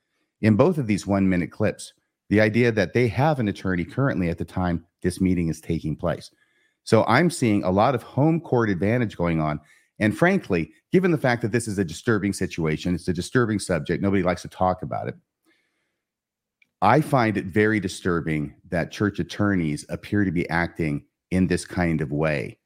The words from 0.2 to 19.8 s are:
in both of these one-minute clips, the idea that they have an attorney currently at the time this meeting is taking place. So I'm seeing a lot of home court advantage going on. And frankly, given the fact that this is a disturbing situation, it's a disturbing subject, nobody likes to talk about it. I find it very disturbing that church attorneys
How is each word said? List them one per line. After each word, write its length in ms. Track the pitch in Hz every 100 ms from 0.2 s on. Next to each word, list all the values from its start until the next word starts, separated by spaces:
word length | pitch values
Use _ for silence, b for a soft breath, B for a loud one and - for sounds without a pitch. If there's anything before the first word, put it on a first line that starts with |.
| _ _
in 140 | 107 107
both 220 | 156 160
of 100 | 113
these 200 | 95 95
one-minute 440 | 98 95 90 92
clips, 420 | - 104 - - - _ _ -
the 120 | 101
idea 300 | 107 110 120
that 220 | 110 90
they 140 | 117 123
have 320 | 90 151 139
an 80 | 104
attorney 380 | - 95 90 82
currently 440 | - 135 - 87
at 80 | 85
the 80 | 85
time 400 | - 90 82 - _
this 200 | 90 -
meeting 280 | 92 90 82
is 120 | 78
taking 340 | - 82 78 73
place. 360 | 85 - - _ _ _ _ _
So 200 | - 110 -
I'm 240 | 120 170
seeing 340 | - 117 104
a 80 | 92
lot 240 | 95 120 123
of 60 |
home 380 | - - 156 165
court 300 | - 123 113
advantage 480 | 90 95 123 110 -
going 220 | 85 80
on. 200 | 78 73 b b b b
And 160 | 107 101
frankly, 560 | 175 196 - 87 80 b b
given 180 | 180 185
the 80 | 151
fact 240 | 131 120
that 100 | 113
this 160 | 113 110
is 120 | 98
a 40 |
disturbing 500 | 87 82 - 107 101
situation, 600 | - 92 - 80 76 87
it's 140 | 87 -
a 60 |
disturbing 440 | 85 - 131 120 104
subject, 460 | - 85 71 82
nobody 180 | 101 98
likes 220 | 87 87
to 40 | 87
talk 360 | - 92 90
about 240 | 65 53 57
it. 80 | - _ _ _ _ _ _ _ _ _ _ _ _ _ _ _ _
I 180 | 98 135
find 340 | 156 135 110 98
it 100 | 95
very 340 | 107 107 107
disturbing 720 | 92 - 95 85 80 78 71 - -
that 220 | 87 76
church 260 | - 104 98
attorneys 720 | 85 - 104 95 80 73